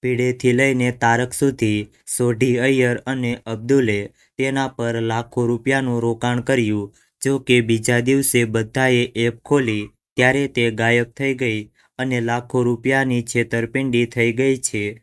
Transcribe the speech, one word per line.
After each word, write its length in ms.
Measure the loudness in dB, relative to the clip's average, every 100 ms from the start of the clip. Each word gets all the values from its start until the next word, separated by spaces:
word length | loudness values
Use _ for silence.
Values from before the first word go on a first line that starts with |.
ભીડેથી 540 | -2 0 0 2 2 4
લઈને 300 | 2 2 0
તારક 400 | 0 2 2 0
સુધી 560 | 0 -2 0 0 0 -4 _ -10
સોઢી, 500 | -2 0 2 2 2
અય્યર 380 | 2 2 2 0 -4
અને 260 | -4 -4 -6
અબ્દુલે 560 | -8 -10 2 2 2 0 -4 _ _
તેના 340 | -6 -4 -2 -4
પર 280 | -4 -4 -2
લાખો 440 | -2 -4 -4 -2 -2
રૂપિયાનું 560 | -2 0 -2 0 -2 -2
રોકાણ 400 | -2 -2 -2 0
કર્યું. 420 | 0 0 -2 -6 _ _ _
જો 160 | -4 -4
કે 180 | 2 2
બીજા 380 | 4 0 0 0
દિવસે 400 | 2 2 2 0 0
બધાએ 580 | -2 -2 0 2 2 0 -2
એપ 200 | -2 -2
ખોલી 460 | 0 0 2 -4 -6 _ _
ત્યારે 320 | 0 2 2 0
તે 160 | 0 0
ગાયબ 380 | 2 2 2 0 -4
થઈ 180 | -4
ગઈ 240 | -2 -2 -4 -8 _ _ -8
અને 200 | -4 -2
લાખો 380 | -2 -4 -2 0
રૂપિયાની 640 | 0 0 0 0 2 -2 -2
છેતરપિંડી 760 | -2 -2 -2 -2 -4 -2 0 0
થઈ 260 | 0 -2
ગઈ 240 | 0 0 0
છે. 260 | -2 -4 -6 -8